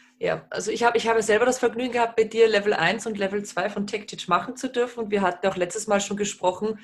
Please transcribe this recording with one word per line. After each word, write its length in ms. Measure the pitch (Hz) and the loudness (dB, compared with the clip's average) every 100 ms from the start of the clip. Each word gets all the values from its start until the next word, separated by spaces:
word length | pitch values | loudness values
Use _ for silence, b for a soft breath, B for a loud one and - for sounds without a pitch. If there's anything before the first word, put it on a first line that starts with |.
| b b | b b
Ja, 280 | 170 - - | -2 -2 -4
also 200 | 147 185 | -6 -4
ich 140 | 226 | 0
hab, 100 | 240 | 2
ich 140 | 233 226 | 2 2
habe 140 | 226 | 2
selber 220 | 214 214 | 2 4
das 140 | 247 247 | 4 2
Vergnügen 340 | 240 226 254 | 0 0 -2
gehabt, 220 | 240 233 | 0 0
bei 100 | 226 | 2
dir 240 | 220 220 226 | 0 4 6
Level 260 | 208 202 | 6 2
eins 320 | 202 165 220 226 | 2 2 0 -4
und 120 | 202 | -2
Level 260 | 196 202 | -2 -2
zwei 240 | 202 - 196 | -4 -4 -2
von 200 | 208 208 | -2 -4
Tactich 400 | 214 - 175 - | -6 -8 -10 0
machen 260 | 175 214 | 0 0
zu 140 | 254 254 | -6 -4
dürfen. 360 | 240 247 233 | -2 -2 -4
Und 60 | 214 | -2
wir 120 | 202 | 0
hatten 220 | 190 175 196 | 0 0 -2
auch 80 | 185 | 0
letztes 320 | 175 214 214 | -2 -4 0
Mal 120 | 202 | 0
schon 160 | 202 202 | 0 -2
gesprochen 600 | 208 - 180 180 214 214 | -4 0 -2 0 -4 -6